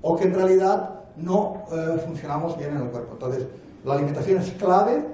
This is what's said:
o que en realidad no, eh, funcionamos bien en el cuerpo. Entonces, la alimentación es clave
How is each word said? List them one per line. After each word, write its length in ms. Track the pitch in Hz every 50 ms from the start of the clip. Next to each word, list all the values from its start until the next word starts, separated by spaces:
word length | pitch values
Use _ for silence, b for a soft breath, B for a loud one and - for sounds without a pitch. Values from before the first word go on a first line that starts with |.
o 140 | - 160 170 170
que 60 | 196
en 100 | 185 180
realidad 680 | 185 185 185 190 190 190 196 208 - - - - - - - -
no, 480 | 151 160 175 185 208 208 185 - - - -
eh, 300 | 165 165 160 160 165 160 160
funcionamos 520 | 165 156 - - 151 147 151 165 170 - 151
bien 140 | 147 147
en 120 | 147 139 123
el 60 | 120
cuerpo. 240 | 120 120 117 - 107
Entonces, 320 | - 127 127 131 127 131 - B B B B B B -
la 80 | 135 139
alimentación 480 | 143 143 143 143 143 139 196 190 185
es 100 | - -
clave 540 | - - 208 180 180 190 208 - - - - -